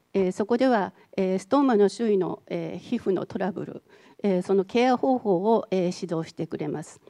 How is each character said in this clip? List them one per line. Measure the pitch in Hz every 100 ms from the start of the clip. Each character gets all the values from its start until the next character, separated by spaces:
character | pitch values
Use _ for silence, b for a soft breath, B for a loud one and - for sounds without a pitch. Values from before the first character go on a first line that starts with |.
| _
え | 196 185
ー、 |
そ | - 208
こ | 240
で | 262
は、 | 226 185 b b -
え | 190 190
ー、 |
ス | -
ト | 277
ー |
マ | 277 208
の | 202
周 | - 233
囲 | 202
の、 | 180 - -
え | 170 165 180
ー、 |
皮 | - 233
膚 | -
の | 180 -
ト | -
ラ | 185
ブ | 180 -
ル、 | - - b b b
え | 208 185
ー、 |
そ | 180
の | 196 185
ケ | 262 254
ア | 247
方 | 269 254
法 | 214 180
を、 | 202 226 -
え | 185 175
ー、 | 180
指 | 175
導 | 165 160
し |
て | - 165
く | -
れ | 151
ま | 143
す。 | 165 - b